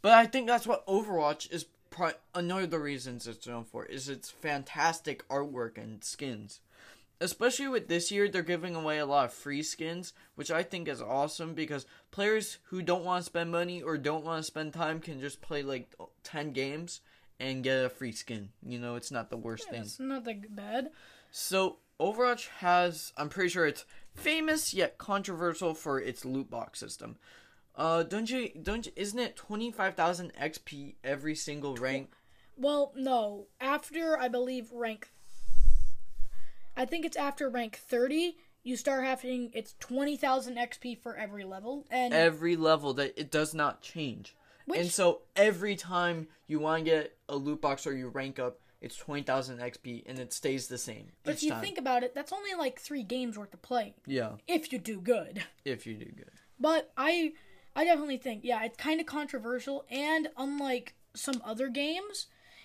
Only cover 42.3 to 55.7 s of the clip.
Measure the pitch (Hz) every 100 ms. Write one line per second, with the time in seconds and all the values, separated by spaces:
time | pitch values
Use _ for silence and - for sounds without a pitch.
42.3 | 156 170 165 160 160 143 131 139 - 151
43.3 | 156 151 160 147 - - 165 147 104 98
44.3 | _ _ - - 349 175 170 180 170 -
45.3 | - 208 180 208 196 175 180 175 165 160
46.3 | - - 151 151 160 160 160 147 _ -
47.3 | 143 139 151 147 135 151 135 127 135 135
48.3 | 135 127 - _ _ 120 - - 143 139
49.3 | 135 127 120 123 - 123 117 - 131 123
50.3 | - - 135 117 123 - 107 98 _ 302
51.3 | 302 302 226 392 370 262 247 247 277 285
52.3 | 392 403 370 277 254 - 294 196 254 247
53.3 | 208 202 - - 247 214 - - 135 113
54.3 | 107 - 339 - 254 196 202 180 226 156
55.3 | 196 - _ 143